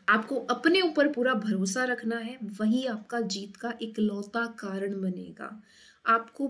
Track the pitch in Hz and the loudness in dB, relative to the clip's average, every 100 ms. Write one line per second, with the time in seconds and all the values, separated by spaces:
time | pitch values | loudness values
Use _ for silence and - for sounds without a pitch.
0 | - 220 - 262 - 240 320 381 349 311 | 2 2 2 -4 -2 2 6 6 4 4
1 | 294 240 254 226 214 190 190 254 254 247 | 4 4 2 2 2 0 0 0 0 -2
2 | 220 233 226 262 196 - 214 254 262 214 | -2 -4 -6 -10 -10 -2 2 2 0 -4
3 | - 233 190 196 202 - 233 226 226 220 | -4 -4 -2 -4 -8 -8 -8 -6 -6 0
4 | 208 202 202 233 226 - 202 190 196 196 | 0 0 -4 -4 -4 -6 -6 -4 -4 -2
5 | 185 180 175 - - 214 - - - _ | -4 -4 -10 -12 -14 -14 -20 -20 -20 _
6 | - 226 226 - | 2 2 2 -6